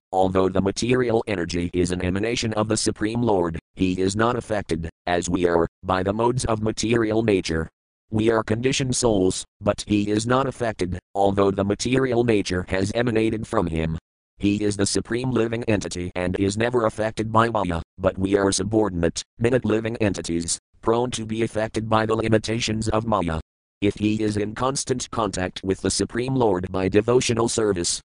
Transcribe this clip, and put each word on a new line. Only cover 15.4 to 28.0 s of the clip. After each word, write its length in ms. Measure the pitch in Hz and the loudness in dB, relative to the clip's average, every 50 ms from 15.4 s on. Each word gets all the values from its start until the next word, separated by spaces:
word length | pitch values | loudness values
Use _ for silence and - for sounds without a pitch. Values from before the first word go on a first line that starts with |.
| 113 117 117 117 120 113 | 0 0 -2 -4 -2 0
entity 420 | 107 92 87 85 - 90 92 92 - | 0 0 -2 -4 -6 -6 -6 -6 -4
and 220 | 90 90 90 92 | -4 -4 -2 -2
is 200 | 101 98 98 101 | 0 0 0 0
never 280 | 107 117 117 120 123 110 | 0 0 0 2 2 0
affected 460 | 110 - - 107 110 110 - 110 110 | 0 0 -2 -4 -4 -4 -4 -4 0
by 160 | 110 110 113 | 2 2 2
Maya, 340 | 117 113 107 95 87 82 82 - _ _ | 2 2 0 -2 -2 -2 -4 -6 _ _
but 200 | - 95 92 92 | -2 -2 -2 0
we 180 | - 95 98 101 | 0 0 0 2
are 160 | 101 98 98 | 2 2 2
subordinate, 720 | 95 95 92 101 113 110 107 101 90 85 85 80 - - - _ _ - | 2 0 0 0 2 2 2 2 0 0 0 0 0 -4 -10 _ _ -2
minute 240 | 113 117 131 123 - | 0 2 2 2 2
living 320 | 107 107 110 110 113 117 - | 2 0 0 0 -2 -2 0
entities, 580 | 110 101 87 90 85 - 85 85 85 85 - - _ _ _ _ | 0 0 0 -2 -4 -4 -4 -2 -2 -4 -4 -6 _ _ _ _
prone 300 | - 113 113 120 123 123 | 0 2 2 2 2 0
to 140 | 113 113 110 | -2 -4 -6
be 180 | 107 110 110 113 | -4 -2 -2 -2
affected 460 | 113 - 107 110 110 - 110 110 110 | -2 -2 -2 -4 -2 -2 -4 -2 2
by 160 | 110 110 110 | 2 2 2
the 100 | 110 110 | 2 2
limitations 720 | 113 110 110 110 107 - - 113 120 117 - 107 110 110 110 | 0 2 4 2 2 2 0 -4 -2 -2 -2 -2 -2 -2 0
of 180 | 107 110 113 | 0 0 0
Maya. 320 | 113 107 98 87 82 80 80 - _ _ _ _ _ _ - | 0 0 0 0 0 -2 -4 -6 _ _ _ _ _ _ -2
If 140 | 101 101 - | 0 0 0
he 300 | - 101 107 107 110 107 | 2 2 2 2 2 0
is 140 | 107 107 | 0 0
in 180 | 104 104 104 107 | -2 -4 -4 -4
constant 520 | 113 123 131 139 - - - 127 123 - - | -2 -2 -2 0 -2 -2 -4 -4 -4 -6 -6
contact 500 | - 117 110 98 90 92 92 90 - - - | -2 -2 -2 -2 -2 -2 -4 -4 -6 -4 -2
with 180 | 95 92 - | -2 -2 0
the 100 | - - | 0 -2
Supreme 420 | - - 98 - - 117 123 131 135 | 0 0 -2 -2 -2 -4 -2 0 0
Lord 380 | 131 120 107 95 90 92 92 | 2 2 2 2 0 -2 -4
by 180 | 92 95 92 95 | -4 -2 0 2
devotional 580 | 95 104 107 120 123 127 127 - 117 113 113 | 4 2 4 4 4 2 2 2 0 0 0
service, 540 | 117 - 117 110 104 98 90 87 - - - | 0 0 0 2 2 2 0 -2 -4 -4 -6